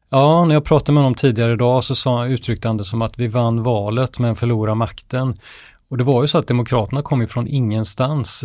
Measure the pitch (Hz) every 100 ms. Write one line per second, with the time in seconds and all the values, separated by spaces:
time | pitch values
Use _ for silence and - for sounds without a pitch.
0 | _ 135 143 165 170 151 151 151 147 147
1 | 135 127 139 113 117 113 120 127 120 131
2 | 131 120 123 127 - 113 113 110 101 113
3 | 113 - 120 120 117 117 117 110 101 113
4 | 127 - 120 107 120 113 110 107 117 -
5 | - 127 131 98 - - - _ _ 123
6 | 127 123 147 170 - 123 117 127 101 131
7 | 143 131 113 123 120 143 113 107 107 -
8 | 131 151 110 -